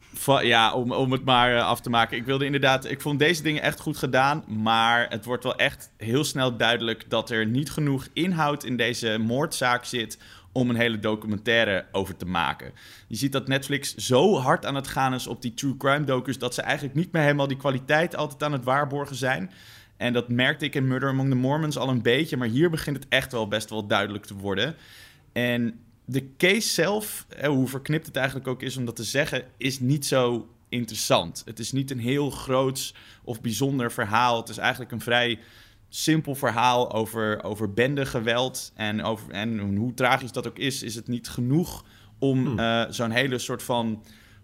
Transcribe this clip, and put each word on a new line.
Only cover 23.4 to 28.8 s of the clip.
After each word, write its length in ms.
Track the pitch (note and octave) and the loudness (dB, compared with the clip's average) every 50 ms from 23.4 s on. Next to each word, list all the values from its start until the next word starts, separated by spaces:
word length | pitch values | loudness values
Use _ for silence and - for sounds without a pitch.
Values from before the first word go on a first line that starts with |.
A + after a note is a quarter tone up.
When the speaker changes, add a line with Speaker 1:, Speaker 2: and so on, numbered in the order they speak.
| A2 G2+ | -2 0
Speaker 1:
best 220 | G#2 G#2+ G#2+ - | -2 -4 -4 -4
wel 160 | A2 A2 G#2 | -6 -6 -2
duidelijk 380 | G#2 A2+ G2+ G2+ G2+ G2+ G#2 - | 0 2 2 0 0 -4 -8 -10
te 80 | - G#2 | -12 -12
worden. 420 | G2 F#2+ G2+ F#2+ F#2 A2+ D3 D#3+ - - - - - - - - _ _ _ | -8 -4 -4 -2 -2 -2 -2 -4 -8 -16 -20 -20 -20 -20 -20 -20 _ _ _
En 480 | - A#2 A#2+ A#2+ A#2+ A#2+ A#2+ A2+ - - - - _ _ - | -4 -2 0 0 0 0 0 -2 -4 -8 -18 -20 _ _ -10
de 260 | - B2+ C3+ C3+ C3+ - | -4 -4 -4 -4 -4 -4
case 320 | - - F3+ G3+ A3+ G#3+ - | 2 2 4 4 4 0 0
zelf, 580 | - - D#3+ F3+ G#3 G#3+ G#3+ - - - - - - | 0 2 2 0 0 -2 -4 -8 -10 -12 -14 -16 -10
hè, 120 | - - D3 | -4 0 2
hoe 200 | D3 C3 B2+ A#2+ | 2 2 2 0
verknipt 380 | C3+ C3 C3+ - D3+ C#3+ - | -2 -6 -4 -2 -2 -2 -2
het 100 | - - | -4 -4
eigenlijk 320 | C3+ B2+ C3+ C3+ C3+ - C3+ | -2 -2 -2 -4 -4 -6 -6
ook 140 | B2+ B2+ | -6 -6
is 140 | - C3 B2 | -6 -8 -6
om 80 | C3 | -4